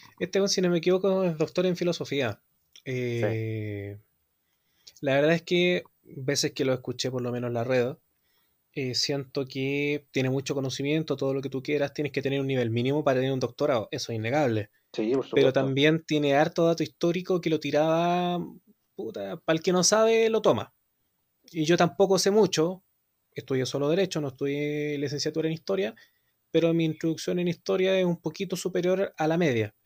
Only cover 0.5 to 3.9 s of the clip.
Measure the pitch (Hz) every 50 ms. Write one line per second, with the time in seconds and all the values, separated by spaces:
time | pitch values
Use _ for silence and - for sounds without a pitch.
0.5 | - 202 185 175 175 170 160 180 185 185 196 196 190 190 190 175 160 151 160 156
1.5 | - 185 180 185 175 - 175 175 165 - 139 - 143 139 131 113 - - _ _
2.5 | _ _ _ _ _ - - 135 127 127 123 120 120 117 113 107 113 110 110 110
3.5 | 110 110 107 104 104 101 101 101